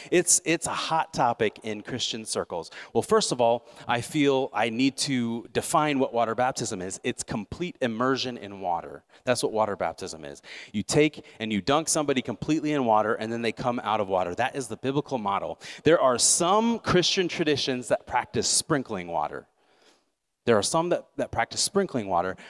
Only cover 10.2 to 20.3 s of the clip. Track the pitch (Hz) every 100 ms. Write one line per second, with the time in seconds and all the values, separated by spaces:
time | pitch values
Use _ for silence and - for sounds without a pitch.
10.2 | 73 69 - - - 104 - 151 151 -
11.2 | - - 110 104 92 147 156 160 143 131
12.2 | 123 113 - 156 151 147 120 107 107 113
13.2 | 110 117 117 - 123 120 104 107 95 95
14.2 | 90 90 123 139 123 110 135 139 - 131
15.2 | 101 98 82 - - - 147 170 131 120
16.2 | - - 170 208 233 226 - 175 160 196
17.2 | 175 - 156 139 - 127 120 131 - 123
18.2 | 123 120 95 - - 147 120 98 87 82
19.2 | 73 71 - _ _ _ _ _ _ _
20.2 | _